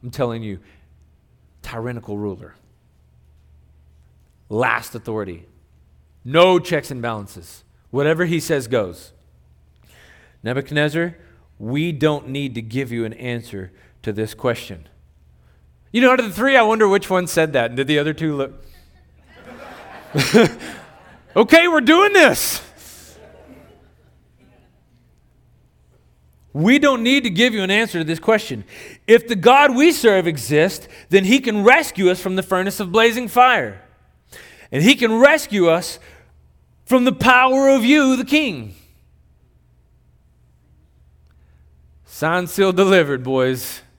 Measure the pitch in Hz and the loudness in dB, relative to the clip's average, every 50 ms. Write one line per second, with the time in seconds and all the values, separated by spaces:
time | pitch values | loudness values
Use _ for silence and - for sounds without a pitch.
0 | - 123 120 - 143 120 117 113 113 107 101 87 _ _ _ _ _ _ _ _ | -16 -16 -6 -6 -4 -4 -4 -6 -8 -10 -12 -12 _ _ _ _ _ _ _ _
1 | _ _ _ _ _ _ _ _ _ _ _ _ _ - - 117 113 123 123 117 | _ _ _ _ _ _ _ _ _ _ _ _ _ -16 -12 -10 -10 -10 -10 -12
2 | 104 - 104 104 104 104 95 - - 82 - _ _ _ _ _ _ _ _ _ | -12 -12 -10 -8 -8 -8 -10 -10 -16 -20 -20 _ _ _ _ _ _ _ _ _
3 | _ _ _ _ _ _ _ _ _ _ _ _ _ _ _ _ _ _ _ _ | _ _ _ _ _ _ _ _ _ _ _ _ _ _ _ _ _ _ _ _
4 | _ _ _ _ _ _ _ _ _ _ 107 107 123 120 113 117 113 - - 117 | _ _ _ _ _ _ _ _ _ _ -6 -4 -2 -2 -2 -4 -6 -12 -16 -16
5 | - - 110 107 104 95 87 82 80 _ _ _ _ _ _ _ _ _ _ _ | -12 -10 -8 -8 -8 -10 -12 -18 -20 _ _ _ _ _ _ _ _ _ _ _
6 | _ _ _ _ _ 120 135 160 175 185 185 175 - - 170 151 135 - 143 123 | _ _ _ _ _ -2 4 4 4 6 4 0 0 -2 -6 -6 -6 -6 -12 -10
7 | 117 120 113 107 101 98 - 95 85 - - - _ _ _ _ _ _ - 127 | -8 -8 -8 -8 -12 -14 -18 -20 -20 -20 -20 -20 _ _ _ _ _ _ -6 -4
8 | 143 151 160 160 180 165 170 165 - - 160 143 131 110 123 120 104 90 85 - | 0 0 0 0 -2 -2 -2 -4 -2 -2 -4 -4 -4 -2 -2 -2 -2 -4 -8 -16
9 | - - _ _ _ _ _ _ _ _ _ _ _ _ _ _ _ _ _ _ | -20 -20 _ _ _ _ _ _ _ _ _ _ _ _ _ _ _ _ _ _
10 | - _ - _ _ _ _ _ - 110 127 131 135 135 151 147 147 151 143 165 | -20 _ -20 _ _ _ _ _ -10 -8 -6 -6 -6 -6 -4 -2 -2 -2 -2 -4
11 | 170 175 170 - - _ _ _ _ _ _ _ 104 110 123 147 156 175 165 139 | -6 -6 -8 -14 -20 _ _ _ _ _ _ _ -12 -8 -6 -4 -4 -4 -4 -2
12 | 147 156 151 143 127 117 131 139 143 139 120 117 113 110 110 127 139 117 120 117 | 0 0 0 -2 -6 -10 -10 -8 -8 -8 -10 -10 -12 -8 -8 -8 -8 -6 -6 -6
13 | 113 110 113 - 120 123 120 117 113 - - 98 92 90 _ _ _ _ _ _ | -8 -8 -8 -12 -10 -10 -10 -10 -10 -12 -14 -14 -14 -14 _ _ _ _ _ _
14 | _ - 104 101 110 107 - - - 127 117 - - - 101 82 73 - _ _ | _ -10 -6 -6 -8 -8 -10 -6 -4 -4 -4 -4 -8 -16 -18 -20 -20 -20 _ _
15 | _ _ _ _ _ _ _ _ _ _ _ _ _ _ _ _ _ _ - 220 | _ _ _ _ _ _ _ _ _ _ _ _ _ _ _ _ _ _ -2 2
16 | 247 254 254 254 247 214 170 165 226 269 269 254 233 214 226 226 220 202 190 202 | 4 4 4 2 0 -4 -4 -4 -2 2 4 4 4 4 2 2 2 2 2 0
17 | - - 190 185 180 160 - 170 160 160 143 135 117 117 120 120 139 131 151 147 | -2 -2 -4 -4 -2 -2 -2 -2 -2 0 0 -2 -2 -2 -4 -6 -4 -2 -2 -2
18 | 143 156 156 - 160 156 147 139 135 135 - - - - - - _ _ _ _ | -2 -2 -4 -4 -6 -6 -4 -4 -8 -8 -10 -18 -20 -20 -20 -20 _ _ _ _
19 | _ _ _ _ _ _ _ - - - - - - - - - - - - - | _ _ _ _ _ _ _ -20 -20 -20 -20 -20 -20 -20 -20 -20 -20 -20 -20 -20
20 | - - - 143 131 - - 220 226 - - - - - - - - - - - | -20 -8 -4 -4 -4 2 4 2 2 2 0 -8 -16 -18 -18 -18 -20 -20 -20 -20
21 | - - - - _ _ - - 233 208 - 330 339 349 330 311 254 220 311 339 | -20 -20 -20 -20 _ _ 0 0 2 4 4 4 4 4 0 0 2 4 4 4
22 | 392 415 403 392 330 247 147 - - - - - - - - - - - - - | 4 4 6 6 4 4 4 0 -4 -6 -6 -8 -12 -16 -20 -20 -20 -20 -20 -20
23 | - - - - - - - - - - - - - - - _ _ _ _ _ | -20 -20 -20 -20 -20 -20 -20 -20 -20 -20 -20 -20 -20 -20 -20 _ _ _ _ _
24 | _ _ _ _ _ _ _ _ _ _ _ _ _ _ _ _ _ _ _ _ | _ _ _ _ _ _ _ _ _ _ _ _ _ _ _ _ _ _ _ _
25 | _ _ _ _ _ _ _ _ _ _ _ _ _ _ _ _ _ _ _ _ | _ _ _ _ _ _ _ _ _ _ _ _ _ _ _ _ _ _ _ _
26 | _ _ _ _ _ _ _ _ _ _ _ 135 156 202 254 294 277 285 269 240 | _ _ _ _ _ _ _ _ _ _ _ -2 2 4 4 4 4 2 0 0
27 | 226 240 262 285 269 240 180 165 233 254 220 214 190 185 196 208 226 220 - 185 | 0 0 0 0 0 -2 -2 0 0 0 0 -2 -4 -2 0 -2 -2 -2 -4 -6
28 | 165 151 160 160 - - 220 214 214 - 135 110 98 _ - - - - - - | -4 -4 -6 -6 0 0 0 0 0 -6 -12 -12 -12 _ -20 -20 -20 -20 -20 -18
29 | _ - 214 233 233 233 240 196 160 240 247 269 294 285 254 240 285 349 320 - | _ 4 4 4 4 0 -6 0 4 4 6 6 6 4 4 4 2 2 2 4
30 | - 233 202 190 175 170 160 143 110 98 147 147 156 185 185 - - - - - | 2 2 4 4 0 0 -4 -6 -6 -2 0 2 2 2 -2 -6 -16 -20 -20 -20
31 | - _ 165 196 190 185 240 277 262 247 214 208 196 214 254 330 311 - - - | -10 _ 2 2 4 4 4 4 4 2 -2 2 4 4 4 4 2 -2 -6 0
32 | 196 180 185 185 - 190 185 190 180 - 190 180 185 196 196 - 214 180 170 220 | 0 0 0 0 -4 -6 -4 -4 -4 -4 -4 -2 -2 -4 -6 -8 -10 -4 0 2
33 | 226 233 226 233 247 214 - 240 247 254 247 208 139 110 98 98 - _ _ _ | 2 2 0 -2 -8 -4 2 4 4 4 4 0 -2 -6 -10 -14 -20 _ _ _
34 | _ _ _ _ _ _ - - - - - - - _ - 131 156 214 277 - | _ _ _ _ _ _ -20 -20 -20 -20 -20 -20 -20 _ -6 0 2 2 2 4
35 | 240 226 220 226 247 285 302 311 302 - 202 208 175 170 160 175 180 - - - | 2 -2 2 4 4 4 4 4 -2 -4 -2 0 2 2 2 0 -2 -8 -14 -16
36 | - - - - _ _ _ _ _ _ _ _ _ _ _ _ _ - 247 262 | -20 -20 -20 -20 _ _ _ _ _ _ _ _ _ _ _ _ _ 0 0 2
37 | 247 254 240 - - 233 254 247 254 262 262 269 277 269 269 269 220 240 285 302 | 2 2 -2 0 2 2 4 4 4 2 2 2 4 4 4 4 4 2 4 4
38 | 285 262 262 254 262 - 285 302 311 262 185 135 113 104 90 - _ _ _ _ | 4 2 0 -2 -2 0 0 0 0 0 -6 -8 -12 -16 -18 -20 _ _ _ _
39 | _ _ _ _ _ _ _ _ _ _ _ _ _ _ _ _ _ _ _ _ | _ _ _ _ _ _ _ _ _ _ _ _ _ _ _ _ _ _ _ _
40 | _ _ _ _ _ _ _ _ _ _ _ _ _ _ _ _ _ _ _ _ | _ _ _ _ _ _ _ _ _ _ _ _ _ _ _ _ _ _ _ _
41 | _ _ _ _ _ _ _ _ _ _ _ _ _ _ _ _ _ _ _ _ | _ _ _ _ _ _ _ _ _ _ _ _ _ _ _ _ _ _ _ _
42 | _ _ - - - 156 165 180 180 160 - - 190 190 180 180 196 190 196 185 | _ _ -12 -6 -4 -4 -2 -2 -4 -6 -2 -2 0 0 2 2 2 4 4 2
43 | 160 143 143 127 127 127 135 131 127 127 131 127 127 - - - - _ _ | 2 2 -2 -6 -4 -4 -2 -2 0 0 -2 -4 -8 -12 -14 -16 -20 _ _